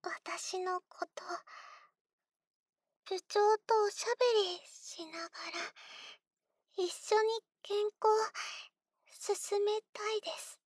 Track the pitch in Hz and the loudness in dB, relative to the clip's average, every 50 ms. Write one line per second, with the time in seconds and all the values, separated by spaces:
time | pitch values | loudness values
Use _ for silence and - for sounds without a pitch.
0 | - 359 359 - _ - 339 349 - - - 370 370 370 370 359 _ _ - - | -6 -8 -8 -8 _ -8 -8 -6 -6 -4 -4 -2 -2 0 -2 -2 _ _ -8 -8
1 | 359 - _ - - - 349 - - - - - - - - - - _ _ _ | -8 -8 _ -14 -10 -10 -10 -10 -10 -14 -20 -20 -20 -20 -20 -20 -20 _ _ _
2 | _ _ _ _ _ _ _ _ _ _ _ _ _ _ _ _ _ _ _ _ | _ _ _ _ _ _ _ _ _ _ _ _ _ _ _ _ _ _ _ _
3 | _ - 381 359 _ _ - 415 415 427 427 427 _ - 466 440 415 403 - - | _ -6 -6 -6 _ _ 4 4 6 6 6 4 _ 2 4 4 4 2 0 -4
4 | - - 480 _ 508 494 466 427 392 359 359 349 - - - - - - - - | -2 -2 0 _ 4 4 6 4 4 2 -2 -8 -10 -18 -20 -18 -16 -14 -12 -12
5 | 330 320 330 330 339 339 _ - 339 330 - 339 339 - - - - - - - | -12 -12 -10 -10 -10 -10 _ -12 -12 -8 -6 -6 -6 -8 -10 -16 -20 -18 -18 -16
6 | - - - _ _ _ _ _ _ _ _ _ _ _ _ - 359 349 - - | -16 -18 -18 _ _ _ _ _ _ _ _ _ _ _ _ -2 -2 -2 -2 -8
7 | - - 427 427 440 440 453 453 _ _ _ _ _ - 403 415 415 415 - _ | -2 4 4 4 6 4 2 -2 _ _ _ _ _ -2 0 0 0 0 -2 _
8 | - 440 427 440 440 440 - - - - - - - - _ _ _ _ _ _ | 4 4 6 6 2 0 -4 -8 -10 -10 -10 -12 -16 -18 _ _ _ _ _ _
9 | _ _ - - - - 403 - - - 403 403 403 415 415 440 - _ _ - | _ _ -18 -12 -2 -2 -2 -2 -2 -2 0 2 2 2 0 0 -4 _ _ -6
10 | 415 427 440 427 - 330 - - - - - _ _ | -4 -2 -2 -2 -4 -6 -8 -8 -10 -14 -14 _ _